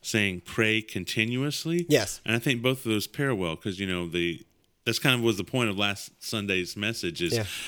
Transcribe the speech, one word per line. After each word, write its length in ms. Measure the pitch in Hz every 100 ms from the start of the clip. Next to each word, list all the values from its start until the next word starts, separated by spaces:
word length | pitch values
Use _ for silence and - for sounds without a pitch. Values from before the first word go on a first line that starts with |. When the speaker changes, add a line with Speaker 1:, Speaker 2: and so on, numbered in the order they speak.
Speaker 1:
saying, 400 | - 110 101 90
"Pray 380 | - - 110 110
continuously." 1040 | 110 104 87 - 110 123 139 139 160 170 170
Speaker 2:
Yes. 320 | 147 101 -
Speaker 1:
And 100 | -
I 40 | 117
think 220 | 147 120
both 220 | 123 131
of 60 | 117
those 140 | 107 -
pair 260 | - 139
well 220 | 113 90 80
'cause, 220 | 107 92
you 80 | 98
know, 220 | 90 87
the, 360 | 85 85 80 - _ _ _
that's 140 | - 113
kind 160 | 135
of 80 | 123
was 140 | 117 98
the 80 |
point 260 | 98 131 117
of 80 | 98
last 320 | 101 101 - _
Sunday's 580 | - 113 101 95 87 -
message 460 | 104 117 90 80
is 100 | 87
Speaker 2:
Yeah. 100 | 117 104 -